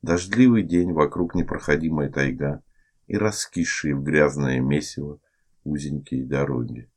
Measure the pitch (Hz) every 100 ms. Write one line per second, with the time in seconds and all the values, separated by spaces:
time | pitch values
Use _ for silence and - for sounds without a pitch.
0 | - 85 92 110 127 113 85 87 87 80
1 | 73 87 87 87 80 - - 76 80 76
2 | 71 - 69 64 71 73 _ _ _ _
3 | _ 104 107 104 - - 82 - 76 69
4 | 69 76 73 71 67 64 65 73 - -
5 | 73 71 _ _ _ _ 73 73 71 71
6 | 71 65 65 69 71 64 60 58 60